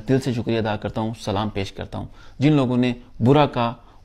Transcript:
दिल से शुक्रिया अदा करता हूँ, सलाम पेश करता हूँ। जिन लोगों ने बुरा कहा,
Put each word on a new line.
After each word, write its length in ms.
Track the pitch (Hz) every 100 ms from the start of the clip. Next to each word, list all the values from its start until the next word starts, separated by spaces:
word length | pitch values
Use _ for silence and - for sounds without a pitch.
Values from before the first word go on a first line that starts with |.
| 110
दिल 140 | 131
से 140 | 139
शुक्रिया 260 | 117 110 113
अदा 160 | 110 101
करता 240 | 104 -
हूँ, 140 | 110 117
सलाम 340 | - 98 107
पेश 220 | 101 98
करता 260 | - 90 101
हूँ। 120 | 98 - - -
जिन 120 | 127
लोगों 240 | 151 123 123
ने 180 | 123 120 - -
बुरा 240 | 117 147 139
कहा, 300 | 131 117 117 - -